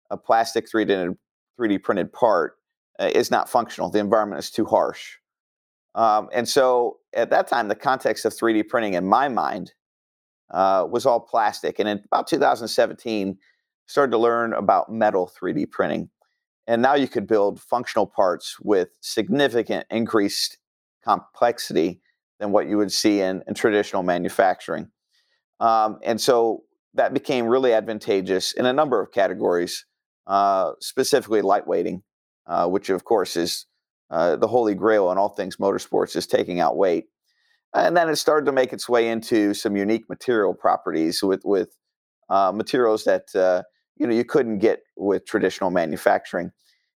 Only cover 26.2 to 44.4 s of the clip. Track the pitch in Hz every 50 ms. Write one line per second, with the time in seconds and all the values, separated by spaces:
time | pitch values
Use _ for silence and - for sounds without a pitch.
26.2 | - 143 127 117 113 113 101 - _ _ _ _ _ _ - 139 - 190 135 123
27.2 | - - 139 123 117 113 123 131 131 123 113 110 104 113 110 104 - 117 104 95
28.2 | 92 92 95 92 - - - - 123 127 127 147 156 139 123 101 98 - - 110
29.2 | 95 90 92 95 - 90 87 87 87 87 - - - _ _ _ _ _ _ _
30.2 | _ 98 98 98 101 98 98 95 90 76 - - - - - 135 131 - 143 127
31.2 | 110 101 113 104 98 98 101 101 - 82 87 87 90 90 90 92 _ _ _ _
32.2 | _ _ _ _ _ - 87 87 87 90 92 101 - - 95 87 - - 117 101
33.2 | 87 - - 85 85 87 - - - _ _ _ _ _ _ _ _ - 78 82
34.2 | 85 87 - - 113 107 113 127 117 107 101 90 92 110 110 104 95 90 90 95
35.2 | 101 107 - - 95 95 - - 101 98 98 98 - - - 95 92 - - 90
36.2 | - - - - 104 87 87 87 82 71 60 80 98 92 85 82 - _ _ _
37.2 | _ _ _ _ _ _ _ _ _ _ - - 175 170 170 175 165 160 151 147
38.2 | - 165 151 151 139 143 135 131 131 131 - 101 - - 120 117 117 113 113 113
39.2 | 110 - 117 110 104 101 101 - - 110 101 101 98 104 113 113 - - - -
40.2 | - 127 120 110 101 90 87 - - 92 90 - - 92 80 80 80 80 87 -
41.2 | 101 95 98 95 - 92 101 95 92 - _ _ _ _ _ _ _ _ _ _
42.2 | _ - 95 98 98 92 95 107 110 - - 131 120 110 110 107 - 104 95 92
43.2 | - - - 98 92 92 90 90 85 _ _ _ _ _ _ - - 120 113 117
44.2 | 123 - - 147